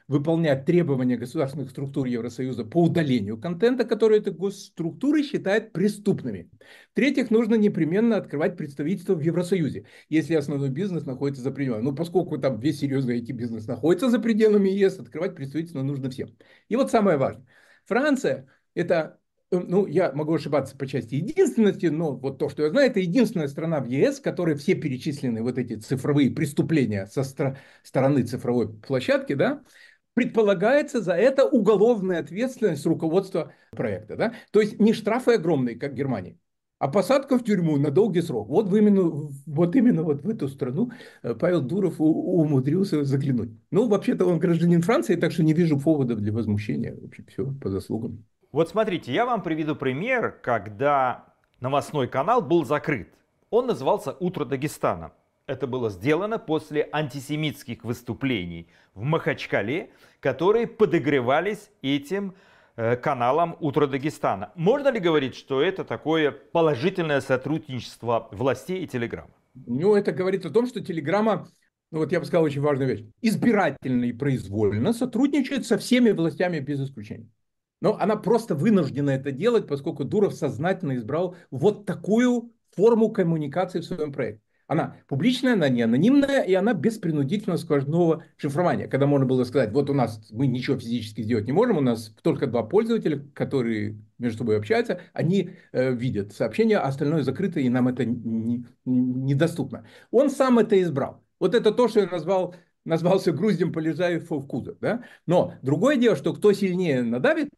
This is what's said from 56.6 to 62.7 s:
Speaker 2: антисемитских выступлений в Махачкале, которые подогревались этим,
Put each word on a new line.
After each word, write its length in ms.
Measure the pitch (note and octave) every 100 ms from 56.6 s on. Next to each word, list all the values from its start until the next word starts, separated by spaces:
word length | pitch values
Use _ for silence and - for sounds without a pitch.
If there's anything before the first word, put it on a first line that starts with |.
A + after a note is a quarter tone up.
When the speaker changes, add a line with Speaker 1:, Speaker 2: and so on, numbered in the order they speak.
| - D3+ D3
Speaker 2:
антисемитских 920 | D3+ D3+ C#3+ B2+ D3+ D#3 - - -
выступлений 800 | A2 A#2 - G#2 C3+ A#2 F2 E2+ E2 _ _
в 80 | F#2+
Махачкале, 880 | B2 D#3+ - C3 - B2+ G#2 D#3 A3+ _ - _
которые 480 | C#3+ C3 F3 A3+ A#3
подогревались 1040 | - G#3 E3 C#3 C#3+ A#2+ C#3+ F#3 G#3+ - _
этим, 520 | C3+ C#3+ C#3+ F#3+ G3+ F3+ _ _ _